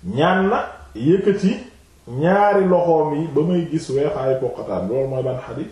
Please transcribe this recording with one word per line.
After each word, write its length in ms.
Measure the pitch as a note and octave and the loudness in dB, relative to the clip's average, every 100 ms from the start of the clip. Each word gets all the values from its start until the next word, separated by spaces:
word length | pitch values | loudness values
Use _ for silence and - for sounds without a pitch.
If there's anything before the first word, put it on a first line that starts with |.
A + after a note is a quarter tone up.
| F2 | -6
Ñaan 420 | G#2 E3 F#3+ F#3+ | 0 2 2 2
na, 160 | B3+ - - - | 0 -4 -12 -16
yëkkati 640 | A2 C3 F#3+ G#3 F#3+ F#3+ - - - _ _ - | -4 2 2 2 2 0 -2 -10 -20 _ _ -12
ñaari 560 | A#2+ D#3+ G3 G#3 G3 F#3 | -2 2 4 4 4 4
loxoom 460 | F3 F3 D#3+ D3+ | 2 4 2 2
yi 120 | D3 D#3+ | -2 -2
ba 120 | C#3+ | 0
may 220 | E3 F3 D#3 | 2 0 0
gis 180 | D#3 - | -4 -2
weexaayu 500 | C3+ D3 B2+ C3 C3 | -2 0 -2 0 0
poqataan. 480 | B2+ - - F#2 F#2+ | -2 -6 -6 -4 -2
Loolu 200 | B2+ C3+ | -2 -2
mooy 140 | C3 | -2
ban 140 | B2+ B2+ - | -4 -6 -8
xadiis? 220 | B2 E3 | -10 -12